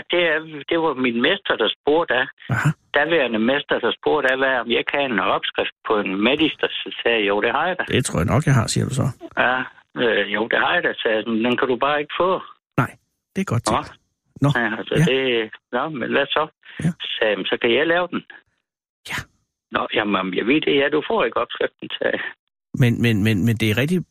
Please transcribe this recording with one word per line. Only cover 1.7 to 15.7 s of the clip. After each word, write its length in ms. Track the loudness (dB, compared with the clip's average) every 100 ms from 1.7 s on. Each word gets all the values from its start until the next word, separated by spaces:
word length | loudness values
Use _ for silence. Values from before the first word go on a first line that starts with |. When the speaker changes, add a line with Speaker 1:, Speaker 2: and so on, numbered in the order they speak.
| 0
Speaker 1:
spurgte 360 | 2 2 2 0
af. 60 | -2 -6 -6
Speaker 2:
Aha. 200 | 0 0 -2 _
Speaker 1:
Daværende 460 | 0 2 2 2 2
mester, 360 | 2 0 0 0 0
der 60 | 0
spurgte 320 | 0 2 2
af, 60 | 2
hvad, 120 | 2 0
om 60 | 0 -2
jeg 60 | 0
kan 180 | -2 0
en 80 | 0
opskrift 560 | 0 0 -2 -4 -4 -4 -2
på 60 | 0
en 80 | 0 0 2
medister, 400 | 2 0 0 -4 -4
så 60 | -10 -4
sagde 140 | 0 0
jeg, 80 | 0
"Jo, 140 | 0 0
det 60 | 0
har 80 | -2
jeg 80 | -4
da." 40 | -2 -2
Speaker 2:
Det 100 | 0
tror 140 | -2
jeg 100 | 0
nok, 100 | 2 2
jeg 80 | 2
har, 80 | 2
siger 180 | -2 -2
du 40 | -2
så. 60 | -2 -4 -8 0 0
Speaker 1:
Ja, 100 | 0 -4 -12 _ -2
øh, 300 | 0 2 0 -2
"Jo, 60 | 0
det 80 | 0
har 100 | 0 0
jeg 60 | -2
da," 40 | -2
sagde 160 | 0 0
jeg. 60 | 0
"Men 180 | 0 0
den 120 | 0
kan 80 | 0
du 40 | 0 0
bare 120 | 0
ikke 120 | -2 0
få." 60 | 0 0 -6 -20 _ -2
Speaker 2:
Nej, 100 | -2 -4 _ _ _ -6
det 60 | -2
er 40 |
godt 100 | 0 0
Speaker 1:
Nå. 0 | -2
Speaker 2:
tænkt. 140 | -2 -14 _ _ _ 0
Nå. 60 | 2 2
Speaker 1:
Ja, 60 | 0 -2
altså, 140 | -2 2
Speaker 2:
Ja. 40 | 2
Speaker 1:
det, 380 | 2 2 0 -2 -8 -6